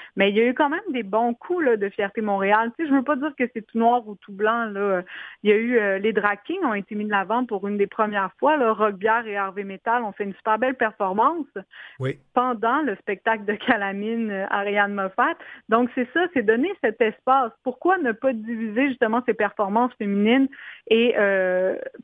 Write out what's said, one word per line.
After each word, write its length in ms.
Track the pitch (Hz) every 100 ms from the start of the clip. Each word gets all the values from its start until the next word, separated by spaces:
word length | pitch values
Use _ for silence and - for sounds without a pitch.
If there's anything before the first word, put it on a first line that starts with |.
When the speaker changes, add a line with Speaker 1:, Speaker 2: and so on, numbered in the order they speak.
| - -
Speaker 1:
Mais 140 | 196
il 60 | 208
y 40 |
a 40 |
eu 100 | 233
quand 140 | 247 294
même 120 | 330 427
des 120 | 254
bons 300 | 196 214 240
coups, 300 | 233 - 359
là, 120 | 285 226
de 120 | 202
Fierté 320 | - 202 -
Montréal. 520 | 214 196 196 214 233 233
Tu 60 |
sais, 80 | 311
je 40 | 269
veux 80 |
pas 100 | 254
dire 160 | 294 302 285
que 60 | 240
c'est 80 | 226
tout 140 | 208 226
noir 240 | 226 247 214
ou 80 | 202
tout 160 | -
blanc, 320 | 196 214 233
là. 380 | 226 196 202 185 180 - - -
Il 60 | 208
y 20 |
a 40 | 214
eu, 220 | 233 240
euh, 200 | 202 190
les 120 | 208
drag 280 | 208 208 202
kings 200 | - 359
ont 100 | 302
été 220 | 202 196 208
mis 80 |
de 80 | 214
l'avant 320 | 208 185 233
pour 240 | 247 202 202
une 80 | 208
des 100 | 202
premières 460 | - 214 202 190 -
fois, 160 | 269 302
là. 160 | 233
Rock 240 | 208 214 190
Bière 280 | 214 226 220
et 80 | 202
Harvey 260 | 190 185
Metal 400 | 196 190 - 240
ont 80 | 220
fait 140 | -
une 100 | 202
super 240 | 185 226 220
belle 160 | 254
performance 720 | 262 226 - 196 196 254 339 277 196 190 - - -
Speaker 2:
Oui. 180 | 131 139 _
Speaker 1:
pendant 480 | - 254 240 226 277
le 140 | 285 196
spectacle 480 | - 190 - 226
de 100 | 208
Calamine, 800 | 208 - 226 196 196 214 233 220
euh, 140 | 196 190
Ariane 440 | 208 202 202 202
Moffat. 400 | 202 190 - 277 330 - - -
Donc, 220 | 226 247
c'est 140 | - 247
ça, 140 | 330 349
c'est 80 | 277
donner 300 | 208 226 330 392
cet 180 | 226 214
espace. 520 | 220 214 - 269 233 -
Pourquoi 360 | 254 247 339 370
ne 120 | 262
pas 220 | 220 269
diviser, 560 | 233 220 226 220 208 277
justement, 340 | 247 220 233 240
ces 80 |
performances 580 | 220 208 - 196 214 247 -
féminines 520 | 202 202 208 254 269 - - - -
et, 260 | 226 240 -
euh, 600 | 202 196 185 185 185 - - -